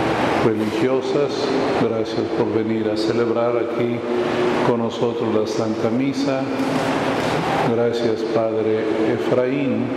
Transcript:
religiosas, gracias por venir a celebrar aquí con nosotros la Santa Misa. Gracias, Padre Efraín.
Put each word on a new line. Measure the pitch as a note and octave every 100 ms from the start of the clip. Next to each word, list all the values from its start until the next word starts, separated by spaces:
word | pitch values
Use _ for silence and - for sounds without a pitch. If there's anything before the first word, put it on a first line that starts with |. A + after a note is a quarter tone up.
| - - - - A#2+
religiosas, | G#2+ A2 A2 B2+ C3 B2+ C#3+ C#3 - - - - -
gracias | A#2 A2+ G#2+ - G#2+ -
por | A2+
venir | A2 A2 A2+ G#2+
a | G#2+
celebrar | - A#2 A2+ A2+ A#2+ A#2
aquí | A2 A#2+ A#2+ A#2+ - A#2+ A#2+ A#2 A#2+ A#2+ -
con | A#2
nosotros | A2+ A#2 A#2+ A2+ A#2 A2
la | G#2+
Santa | - A2 A2 A#2
Misa. | A#2+ C#3 C3+ C#3 C3 C3+ C3+ - - - - - - - - - - B2+ A#2
Gracias, | A#2 A#2 A#2 A2 A2
Padre | A#2 A2+ A2 A2 A2 G#2+ A2 A2
Efraín. | A#2 - B2 B2+ C#3+ C3+ A2 -